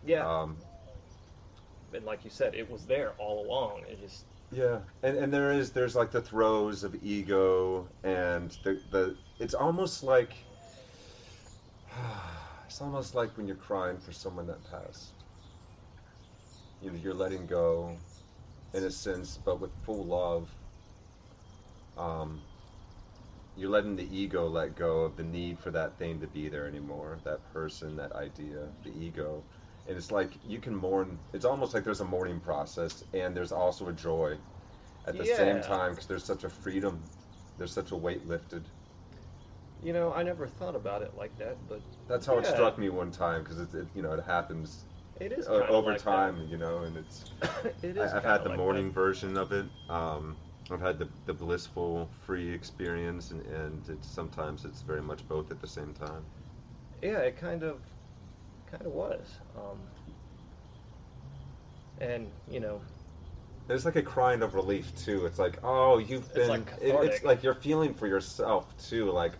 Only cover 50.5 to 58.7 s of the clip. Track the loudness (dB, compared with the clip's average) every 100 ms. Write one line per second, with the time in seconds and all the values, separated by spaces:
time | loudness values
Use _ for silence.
50.5 | -16 -8 -2 0 0 -2 -6 -6 -4 0
51.5 | 0 0 -2 0 0 -4 -8 -4 -2 -2
52.5 | -6 -8 -6 -2 0 -2 -4 -6 -8 -6
53.5 | -6 -4 -6 -8 -10 -8 -6 -6 -4 -6
54.5 | -6 -10 -12 -6 -4 -4 -8 -4 -4 -4
55.5 | -8 -8 -10 -10 -8 -8 -8 -12 -14 -16
56.5 | -16 -16 -16 -16 -6 -2 2 0 0 -6
57.5 | -4 -4 -6 -12 -18 -18 -18 -16 -16 -18
58.5 | -18 -14